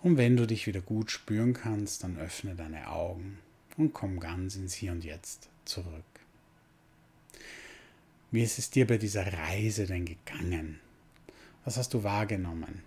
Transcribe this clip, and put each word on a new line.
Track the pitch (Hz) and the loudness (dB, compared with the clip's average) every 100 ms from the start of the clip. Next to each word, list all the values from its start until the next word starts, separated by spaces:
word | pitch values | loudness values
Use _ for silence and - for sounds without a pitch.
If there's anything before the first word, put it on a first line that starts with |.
Und | 175 151 | 8 8
wenn | 120 123 | 10 8
du | 113 | 6
dich | 110 - | 2 0
wieder | 98 | -2
gut | 92 107 110 | -2 -2 0
spüren | - - 107 117 | -4 -2 2 4
kannst, | 123 113 104 104 - | 2 0 -2 -2 -4
dann | 90 87 | -6 -6
öffne | 82 - 101 87 | -6 -6 -8 -8
deine | 80 78 - | -8 -10 -6
Augen | 82 85 87 95 98 - _ _ - | -4 -2 -4 -10 -12 -20 _ _ 0
und | 156 | 0
komm | - 101 90 | 2 -4 -4
ganz | 82 90 95 95 | -4 -4 -4 -6
ins | 92 | -6
Hier | - 92 | -4 -4
und | 85 80 | -4 -6
Jetzt | 76 - - - - | -10 -12 -16 -18 -18
zurück. | - - 85 80 - - - _ _ _ _ _ _ _ _ _ _ - - - - - - _ _ _ _ | -10 -8 -8 -10 -16 -20 -20 _ _ _ _ _ _ _ _ _ _ -20 -18 -16 -18 -20 -20 _ _ _ _
Wie | 113 | 2
ist | 113 - | 2 0
es | - | 0
dir | 131 120 | 4 6
bei | 117 | 4
dieser | 107 101 92 | 2 -2 -2
Reise | 90 78 95 110 104 95 | -4 -4 0 0 0 0
denn | 90 85 | -2 -4
gegangen? | 85 - - 85 85 80 78 - - - - - - - - | -8 -12 -6 -2 -2 -4 -10 -18 -20 -20 -20 -20 -20 -20 -10
Was | - 117 | -6 -4
hast | 123 | 0
du | 120 | 0
wahrgenommen? | 101 101 104 101 87 82 80 92 | 2 0 2 0 -2 -4 -8 -10